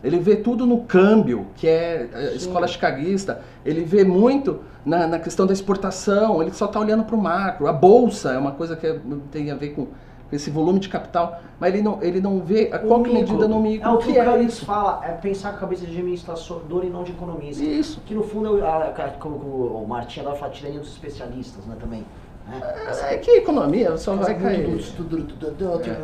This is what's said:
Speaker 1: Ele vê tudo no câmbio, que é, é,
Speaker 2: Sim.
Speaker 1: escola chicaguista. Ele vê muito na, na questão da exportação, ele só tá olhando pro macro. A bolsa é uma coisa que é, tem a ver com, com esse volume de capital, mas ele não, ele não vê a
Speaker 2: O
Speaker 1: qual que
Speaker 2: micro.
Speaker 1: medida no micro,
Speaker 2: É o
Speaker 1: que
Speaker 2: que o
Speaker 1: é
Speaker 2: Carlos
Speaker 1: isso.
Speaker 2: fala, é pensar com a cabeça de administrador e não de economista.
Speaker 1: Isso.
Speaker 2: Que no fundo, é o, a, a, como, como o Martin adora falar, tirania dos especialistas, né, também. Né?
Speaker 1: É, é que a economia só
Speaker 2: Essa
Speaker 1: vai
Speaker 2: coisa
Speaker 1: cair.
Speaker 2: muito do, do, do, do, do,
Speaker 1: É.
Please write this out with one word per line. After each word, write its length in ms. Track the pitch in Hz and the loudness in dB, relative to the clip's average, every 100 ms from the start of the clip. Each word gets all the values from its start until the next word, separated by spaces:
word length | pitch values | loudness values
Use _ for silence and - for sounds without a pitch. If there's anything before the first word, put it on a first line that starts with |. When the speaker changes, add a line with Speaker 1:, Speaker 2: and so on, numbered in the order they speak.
Speaker 1:
Ele 160 | 139 170 | 0 0
vê 160 | 170 214 | 4 2
tudo 280 | 233 240 | 2 0
no 200 | 247 233 | 2 2
câmbio, 640 | - 185 196 220 147 113 95 | 4 6 8 6 4 -2 -4
que 140 | - 165 | -2 2
é, 400 | 160 170 165 120 | 4 2 -4 -6
é, 140 | 117 143 | -6 -6
Speaker 2:
Sim. 60 | - | -6
Speaker 1:
escola 300 | 180 180 175 | -4 0 0
chicaguista. 760 | - 170 135 160 196 196 - - - | 0 0 0 0 0 -2 -8 -10 -10
Ele 200 | - 160 | -4 -2
vê 180 | 165 202 | 2 6
muito 580 | 190 180 233 277 269 147 - - | 6 6 6 4 0 -4 -10 -10
na, 220 | 139 170 165 | -2 0 2
na 120 | 165 | 0
questão 280 | 165 - 190 | -4 0 2
da 60 | |
exportação, 880 | 190 - 190 190 - - 202 220 175 | 2 0 -2 -2 -4 0 2 4 2
ele 100 | 170 | 0
só 140 | - 208 | -2 -2
tá 140 | 208 | 0
olhando 240 | 214 220 | 2 2
pro 140 | 220 220 | 2 0
macro. 480 | 180 175 196 - 143 | 0 0 -2 -2 -2
A 40 | |
bolsa 600 | 156 185 240 240 - 143 | 6 8 10 6 0 -4
é 60 | 127 | -2
uma 140 | 139 | -2
coisa 220 | 135 165 | -4 -6
que 120 | 160 160 | -4 -4
é, 120 | 156 123 143 139 | -4 -6 -10 -8
tem 200 | 156 147 | -8 -6
a 40 | |
ver 200 | 139 143 | -6 -8
com, 100 | 147 | -6
com 60 | 127 - - - - 143 | -8 -10 -20 -20 -8 -6
esse 120 | - | -4
volume 300 | 151 160 190 | 0 2 2
de 80 | 190 | 0
capital, 520 | 175 - 175 170 - - - | -8 -2 -2 -2 -4 -16 -2
mas 160 | 180 | 0
ele 80 | 196 | 2
não, 160 | 214 - | 0 0
ele 160 | 170 185 | -2 0
não 200 | 196 190 | 0 0
vê 300 | 165 214 - | 2 2 2
a 40 | - | 0
Speaker 2:
O 100 | 220 | 4
Speaker 1:
qual 140 | 233 | 4
que 80 | 247 | 4
Speaker 2:
micro. 220 | 226 190 | 2 2
Speaker 1:
medida 120 | 214 220 | 2 4
no 140 | 220 | 4
micro, 260 | 214 214 220 | 2 0 2
Speaker 2:
É 60 | |
o 60 | 233 | 2
Speaker 1:
que 120 | 247 | 4
Speaker 2:
que 80 | 247 | 4
o 40 | |
Speaker 1:
é 20 | |
Speaker 2:
Carlos 220 | 240 233 233 | 6 4 2
Speaker 1:
isso. 100 | - | -2
Speaker 2:
fala, 380 | - 202 202 175 | -4 -2 0 -2
é 80 | 160 | -6
pensar 380 | 170 196 190 202 | -6 -4 -4 -6
com 60 | 202 | -8
a 40 | |
cabeça 240 | 185 180 | -6 -6
de 80 | 175 | -6
administrador 920 | 165 180 175 - 165 - 170 160 175 | -6 -6 -6 -8 -12 -10 -12 -6 -4
e 60 | 185 | -4
não 160 | 175 | -6
de 80 | 175 | -10
economista. 500 | 170 175 156 143 135 | -10 -10 -10 -10 -4
Speaker 1:
Isso. 380 | 302 294 311 - - | -2 -2 -2 -6 -8
Speaker 2:
Que 80 | |
no 80 | 214 | -6
fundo, 240 | 214 214 214 | -4 -4 0
é 40 | 202 | 2
o, 20 | |
a, 200 | 165 160 | 2 0
a, 60 | 156 - 143 - | -2 -4 -8 -8
como, 200 | 156 143 | -10 -10
como 440 | 143 131 120 110 | -8 -4 -4 -4
o 20 | 104 | -6
Martin 340 | 120 123 - | -6 -8 -10
adora 160 | 139 143 | -8 -6
falar, 140 | 143 | -8
tirania 280 | - 143 143 | -10 -12 -10
dos 120 | - | -12
especialistas, 760 | - - - 120 127 - - 107 | -14 -14 -12 -12 -12 -12 -14 -14
né, 100 | 110 | -12
também. 280 | 117 113 95 - - - - | -10 -10 -14 -18 -20 -20 -16
Né? 100 | 392 605 605 440 - - | -10 -8 -8 -6 -6 -4
Speaker 1:
É, 40 | - | -4
é 20 | |
que 120 | - | 6
a 40 | 453 | 6
economia 640 | 370 285 147 185 202 160 | 6 0 2 2 0 -2
só 160 | - | -2
Speaker 2:
Essa 80 | 196 | -2
Speaker 1:
vai 120 | 196 | 0
Speaker 2:
coisa 140 | 185 196 | 0 0
Speaker 1:
cair. 180 | 196 147 | 0 -2
Speaker 2:
muito 360 | 165 - - | -4 -6 -10
do, 20 | |
do, 180 | 165 160 | -6 -6
do, 260 | 147 - 151 | -6 -10 -10
do, 280 | 147 185 170 | -6 -4 -4
do, 120 | 165 | -4
Speaker 1:
É. 80 | - | -8